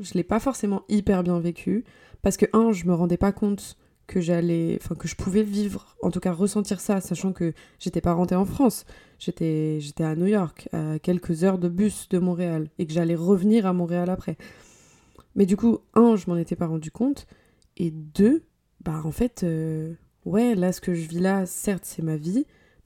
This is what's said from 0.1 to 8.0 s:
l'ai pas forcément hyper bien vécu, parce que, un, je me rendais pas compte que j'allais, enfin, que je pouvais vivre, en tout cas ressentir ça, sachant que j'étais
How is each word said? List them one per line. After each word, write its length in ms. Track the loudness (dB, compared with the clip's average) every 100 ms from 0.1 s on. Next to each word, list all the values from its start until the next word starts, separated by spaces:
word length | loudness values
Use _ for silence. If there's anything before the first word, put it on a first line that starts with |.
l'ai 100 | -4
pas 160 | 0 0
forcément 420 | 0 -2 -2 -2 0
hyper 340 | 0 2 2
bien 160 | 2 0
vécu, 460 | -2 -4 -2 -2 -4 -16 -20 -4
parce 140 | -2 2
que, 100 | 2
un, 200 | 4 4
je 140 | 2 0
me 80 |
rendais 220 | 2 2 2
pas 160 | 0
compte 440 | 0 -2 -2 -8 -20 _ _ -6
que 140 | -4
j'allais, 580 | 0 0 2 0 0 -4
enfin, 120 | -6
que 140 | -8 -8
je 80 | -6
pouvais 260 | 0 0
vivre, 540 | 0 -2 -4 -6 -14 -6
en 80 | -4
tout 100 | -2
cas 120 | -2
ressentir 480 | 0 0 0 -2 -4
ça, 200 | -2 -2
sachant 320 | -2 -4 -4
que 220 | -2 -4 -4 -14 _
j'étais 220 | -6 -2